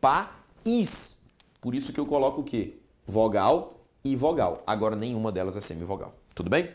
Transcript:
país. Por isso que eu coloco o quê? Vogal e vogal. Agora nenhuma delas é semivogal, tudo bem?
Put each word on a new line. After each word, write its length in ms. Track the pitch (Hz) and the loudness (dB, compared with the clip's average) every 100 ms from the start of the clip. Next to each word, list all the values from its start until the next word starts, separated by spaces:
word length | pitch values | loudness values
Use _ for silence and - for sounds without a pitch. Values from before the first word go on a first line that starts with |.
país. 1200 | 131 151 196 - - - - 240 196 - - - - _ _ _ | 4 2 0 -12 -20 -8 0 2 2 -2 -6 -10 -20 _ _ _
Por 140 | 120 | -4
isso 180 | 127 139 | -4 -4
que 80 | 147 | -4
eu 60 | 143 | 0
coloco 340 | 143 135 139 | 2 2 0
o 40 | |
quê? 340 | 139 117 95 - _ _ - | -4 -2 -4 -8 _ _ -4
Vogal 760 | 101 110 104 98 165 165 - _ _ | 2 4 4 4 4 2 -16 _ _
e 120 | 135 135 | -2 2
vogal. 460 | 147 165 98 85 - | 2 2 0 0 -4
Agora 280 | 107 110 | 0 0
nenhuma 380 | 107 117 117 110 | -2 -4 -2 -2
delas 240 | 92 92 95 | -2 -4 -4
é 40 | |
semivogal, 540 | - 82 87 98 - - _ | -8 -8 -6 -8 -8 -16 _
tudo 140 | - 87 | -8 0
bem? 220 | 139 170 | 0 0